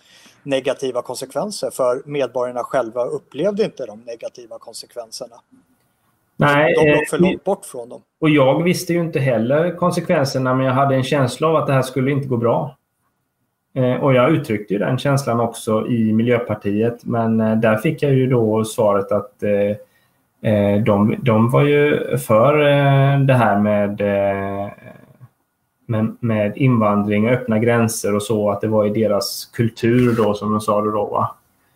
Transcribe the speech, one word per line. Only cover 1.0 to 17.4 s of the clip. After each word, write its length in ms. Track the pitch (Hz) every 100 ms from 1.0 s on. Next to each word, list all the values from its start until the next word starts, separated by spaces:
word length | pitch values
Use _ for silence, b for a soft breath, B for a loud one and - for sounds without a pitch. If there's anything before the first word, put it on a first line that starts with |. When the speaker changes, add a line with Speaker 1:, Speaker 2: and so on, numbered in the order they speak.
Speaker 1:
konsekvenser, 680 | 117 123 - 139 202 202 123
för 320 | - 127 127 147
medborgarna 580 | 143 127 127 123 123
själva 420 | 113 139 113 123 123
upplevde 580 | 151 - 131 185 202
inte 220 | 185 - 120
de 180 | 107 120
negativa 540 | 117 120 - 117 113
konsekvenserna. 760 | - 113 120 123 113 - 120 120 _ _ _ _ _ _ _ _ _ -
Speaker 2:
Nej, 340 | 147 143 160 160
Speaker 1:
De 120 | 151
låg 100 | 151
Speaker 2:
eh, 40 | -
Speaker 1:
för 80 | 151
långt 260 | 180 -
bort 220 | - 196 -
från 240 | 131 120
dem. 120 | 123 _ _
Speaker 2:
och 80 | 156
jag 340 | 151 131 151
visste 300 | 175 175 -
ju 60 | 170
inte 200 | 160 151
heller 560 | 135 113 113 147 175 170
konsekvenserna, 800 | 175 175 160 165 135 131 131
men 120 | 127 131
jag 80 |
hade 220 | 127 139 135
en 80 |
känsla 440 | 127 147 123 - 156
av 80 | 156
att 120 | 143
det 60 |
här 80 | 135
skulle 300 | 127 139 131
inte 160 | 139 135
gå 100 | 120
bra. 380 | 117 147 151 - _ _ _ _ _ _ _ _ _ 135
Eh, 180 | 123
och 200 | 127 143
jag 180 | 127 131
uttryckte 420 | 160 139 104 -
ju 60 | 101
den 180 | 135 131
känslan 420 | 143 135 127 120
också 480 | 113 - - 110 110
i 260 | 120 110
Miljöpartiet, 920 | 110 120 117 - 107 101 104 117 120 -
men, 360 | 117 113 113